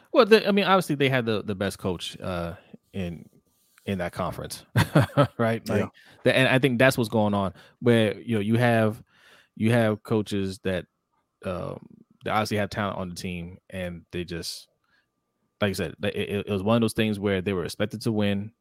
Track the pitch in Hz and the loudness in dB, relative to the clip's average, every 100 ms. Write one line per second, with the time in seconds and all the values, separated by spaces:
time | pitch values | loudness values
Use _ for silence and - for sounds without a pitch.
0 | _ 302 208 220 - 202 180 190 - 143 | _ 4 6 6 4 2 4 4 2 2
1 | 135 131 113 107 104 95 98 - 101 85 | 2 2 2 -2 -2 -4 -4 -2 -4 -4
2 | - - 95 87 85 82 _ - _ 98 | -6 -10 -6 -4 -6 -8 _ -20 _ -8
3 | 87 80 - _ _ _ _ _ - 95 | -6 -8 -14 _ _ _ _ _ -6 -4
4 | 85 - 92 - - - - - - 147 | -4 -4 -6 -6 -10 -12 -4 0 4 4
5 | 113 - 131 - 113 113 - 107 90 - | 4 2 0 2 -2 -2 -2 -2 -2 -8
6 | - - 123 123 127 127 135 120 131 135 | -20 -2 2 4 4 4 2 4 4 4
7 | 107 113 104 101 95 - - - 120 117 | 0 2 2 2 -2 -4 -20 -2 4 4
8 | 107 101 117 110 104 113 120 113 107 107 | 4 0 -4 -2 2 2 4 4 2 0
9 | - _ _ _ _ - 110 120 110 107 | -12 _ _ _ _ -2 2 4 2 0
10 | - 113 101 101 95 92 95 90 - _ | -2 -2 0 -2 -4 -6 -4 -4 -6 _
11 | _ _ _ _ 95 87 92 - 50 - | _ _ _ _ -8 -8 -8 -12 -16 -20
12 | _ _ - 104 107 104 98 - 101 90 | _ _ -2 -2 0 -2 -4 -4 -4 -4
13 | 90 87 95 87 85 92 _ 95 90 85 | -8 -8 -10 -10 -12 -16 _ -10 -10 -10
14 | - 90 85 82 - - - _ _ _ | -12 -10 -8 -8 -10 -12 -16 _ _ _
15 | _ _ _ _ _ - 104 95 95 - | _ _ _ _ _ -4 -2 -2 -6 -6
16 | 101 - 95 101 - 101 101 117 110 - | -6 -4 -4 -4 -2 -2 2 2 2 0
17 | 110 101 101 95 90 95 87 - 110 113 | -2 0 -2 -2 -2 -2 -4 -4 -6 -4
18 | 120 107 101 101 110 _ | -4 0 0 -2 -6 _